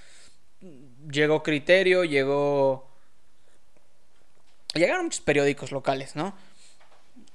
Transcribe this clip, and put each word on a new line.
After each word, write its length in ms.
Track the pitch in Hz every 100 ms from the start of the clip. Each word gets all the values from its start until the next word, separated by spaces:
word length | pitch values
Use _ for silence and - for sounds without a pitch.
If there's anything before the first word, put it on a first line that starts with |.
| - - - - - - 185 135 143 123 156
Llegó 320 | 143 151 156
Criterio, 600 | 156 147 147 180 185 180
llegó, 840 | 175 143 135 143 143 143 135 131 - - - - - - - - - - - - - - - - - - -
llegaron 320 | 151 185 359 339
muchos 160 | -
periódicos 500 | - 143 143 139 131
locales, 440 | 139 135 135 135 147
¿no? 200 | 185 190 - - - - - - - - -